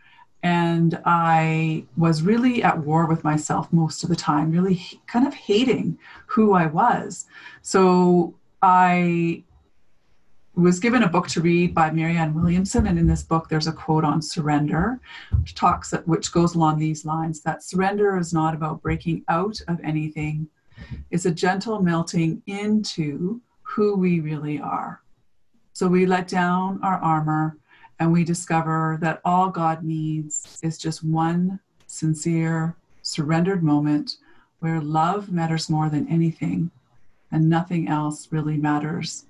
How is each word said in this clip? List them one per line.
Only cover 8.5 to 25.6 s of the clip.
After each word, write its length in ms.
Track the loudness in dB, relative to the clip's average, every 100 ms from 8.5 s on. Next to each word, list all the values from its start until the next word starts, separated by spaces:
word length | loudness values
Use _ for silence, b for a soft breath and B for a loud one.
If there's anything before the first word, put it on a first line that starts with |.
| 2
I 840 | 4 6 6 4 2 0 -2 -4 -10 _ _ _ _ _ _ _ _ -20 -6
was 260 | 2 4 4
given 220 | 2 2
a 60 | 2
book 200 | 0 -2
to 120 | 0
read 340 | 2 2 2
by 160 | 2 0
Marianne 440 | 0 0 0 0
Williamson. 520 | 0 0 0 0 0 2
And 120 | 2
in 80 | 2
this 160 | 2
book, 260 | 0 -2 0
there's 180 | -2 -2
a 60 |
quote 320 | -6 -2 0
on 180 | 2 -2
surrender, 800 | -4 -4 0 0 0 0 -2 -4 B B B B
which 160 | -2
talks, 380 | 0 0 0 -4 -6 0
which 260 | -2 0
goes 220 | 2 2
along 240 | 2 2 2
these 260 | -2 -4
lines: 380 | -6 -4 -4 -6
that 200 | -6 -8
surrender 540 | -6 -2 0 0 0 0
is 140 | -2
not 220 | 0 0
about 280 | -2 -6 -6
breaking 420 | -4 -4 -4 -4 -2
out 320 | -2 -2 -6 -6
of 100 | -6
anything. 640 | -4 -4 -4 -6 -6 -6 -8 _ B B B B -6
It's 160 | -2 -2
a 40 |
gentle 500 | 0 -2 -2 -4 -2
melting 640 | 0 0 -2 -2 -2 -2 -8
into 920 | -6 0 0 -2 -6 -6 -4 -6 -6 _ _
who 340 | -8 0 0 2
we 240 | 2 0
really 400 | -2 -6 -6 -6
are. 420 | -6 -6 -8 -14 _ _ _ _ _ _